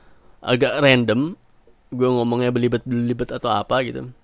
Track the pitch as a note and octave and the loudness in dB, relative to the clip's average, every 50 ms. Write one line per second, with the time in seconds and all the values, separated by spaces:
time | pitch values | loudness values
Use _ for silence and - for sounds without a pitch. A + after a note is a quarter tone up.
0 | - - - - _ - - - - - B2+ A#2+ C3+ B2+ A2 D3+ C#3+ C#3 C3 B2 | -20 -20 -20 -20 _ -20 -20 -10 -2 0 2 2 2 0 2 2 4 4 4 4
1 | A#2 G#2+ G#2+ B2 D3 E3+ G3+ _ - _ _ _ _ - - _ _ - - B2 | 4 2 0 0 0 -4 -6 _ -20 _ _ _ _ -20 -20 _ _ -10 -4 0
2 | B2+ B2+ B2+ A#2+ A#2 A#2+ A#2 B2 B2 B2 B2 A#2+ A#2+ A#2+ A#2+ A#2 - C3 B2 A#2+ | 0 2 2 2 0 0 0 0 0 0 0 0 0 0 0 -2 -4 -4 -4 -2
3 | A#2+ A#2+ A#2+ A#2 B2 - B2 B2+ - A#2+ G#2+ G2+ G#2 - B2 C3 C3 A#2 A#2+ C3 | -2 -2 -2 -4 -4 -6 -6 -6 -2 -2 -2 -2 0 0 -2 -2 -2 -4 -8 -10
4 | C3 B2+ B2+ - | -12 -14 -16 -20